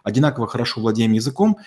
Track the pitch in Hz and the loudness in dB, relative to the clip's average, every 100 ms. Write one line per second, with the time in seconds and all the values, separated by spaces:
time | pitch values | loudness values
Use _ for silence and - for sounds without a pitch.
0 | - 110 151 131 113 120 120 - 113 110 | -4 2 2 0 -4 -4 -6 -2 -2 2
1 | 113 110 123 131 214 202 | 2 2 -2 0 0 0